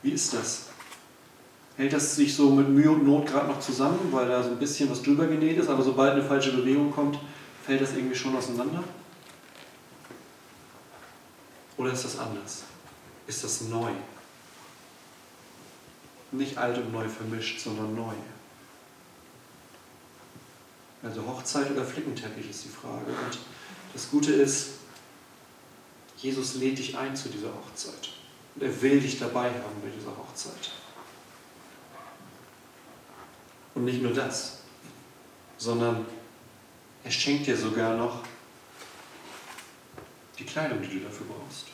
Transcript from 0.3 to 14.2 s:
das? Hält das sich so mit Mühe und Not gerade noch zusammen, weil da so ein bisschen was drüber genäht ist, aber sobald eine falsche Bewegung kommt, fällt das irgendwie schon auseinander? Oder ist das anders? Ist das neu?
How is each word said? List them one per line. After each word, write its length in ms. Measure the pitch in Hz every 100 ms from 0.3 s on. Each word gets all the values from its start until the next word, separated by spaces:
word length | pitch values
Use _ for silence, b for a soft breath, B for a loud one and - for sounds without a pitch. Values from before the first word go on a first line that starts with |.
das? 340 | - - - - - - - - - - - - - - -
Hält 160 | 139
das 240 | 143 - -
sich 180 | 139
so 160 | - 139
mit 200 | 139 139
Mühe 200 | 139 156
und 160 | 151 139
Not 220 | 147 -
gerade 220 | 139 143
noch 100 | 139
zusammen, 480 | - 120 143 180 180
weil 140 | 131 123
da 120 | 123
so 100 | 120
ein 60 | 120
bisschen 320 | 143 - 139
was 120 | 120
drüber 260 | 139 143 160
genäht 300 | 156 156 175
ist, 100 | -
aber 160 | 131
sobald 300 | 131 131 139
eine 100 | 139
falsche 300 | 135 139 135
Bewegung 400 | 127 127 143 147
kommt, 260 | 147 143 143 B B B B -
fällt 160 | 135
das 100 | 135
irgendwie 240 | 131 127 127
schon 180 | 135
auseinander? 520 | 131 127 120 135 170 180 - - - - - - - - - - - - - - - - - - - - - - - - - - - - -
Oder 160 | 127
ist 140 | 127 123
das 120 | -
anders? 440 | 113 104 98 - - - - - - - -
Ist 160 | -
das 200 | 107 -
neu? 280 | 113 117 117 95 95 -